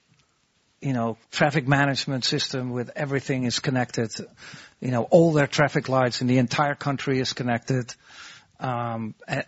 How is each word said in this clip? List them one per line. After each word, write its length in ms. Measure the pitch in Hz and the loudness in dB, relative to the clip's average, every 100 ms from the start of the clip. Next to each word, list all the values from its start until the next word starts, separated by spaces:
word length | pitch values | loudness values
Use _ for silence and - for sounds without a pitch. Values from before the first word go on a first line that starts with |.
| _ _ _ _ _ _ _ _ | _ _ _ _ _ _ _ _
you 120 | 143 | -4
know, 240 | 123 117 107 _ | -2 -2 -6 _
traffic 360 | - 151 147 127 | 0 2 2 2
management 580 | 139 143 131 - 131 - | 4 4 0 -2 -2 -2
system 440 | 147 - 131 127 | -2 -2 -4 -4
with 220 | 123 120 - | -4 -6 -6
everything 500 | 143 139 - 131 123 | -4 -2 -2 -2 -2
is 120 | - | -2
connected. 520 | 147 127 123 - 113 - - - - - - _ | 0 0 0 -2 -4 -6 -14 -18 -20 -20 -20 _
You 120 | 131 | -2
know, 100 | 123 | -2
all 320 | - 175 170 | 6 6 8
their 140 | 151 143 | 4 2
traffic 420 | - 139 151 123 | 2 2 2 0
lights 320 | 131 123 - | 2 2 0
in 60 | 123 | 2
the 100 | 127 | 4
entire 380 | 120 - 143 143 | 2 0 0 -2
country 440 | 147 131 - 131 | -4 -4 -2 -2
is 140 | 127 | -2
connected. 600 | - 123 117 - 131 117 - _ - - - _ _ | -4 -2 -2 -2 -4 -4 -14 _ -20 -20 -20 _ _
Um, 560 | 127 120 117 113 110 - - | -6 -4 -4 -6 -8 -10 -6
a-, 180 | 135 | -6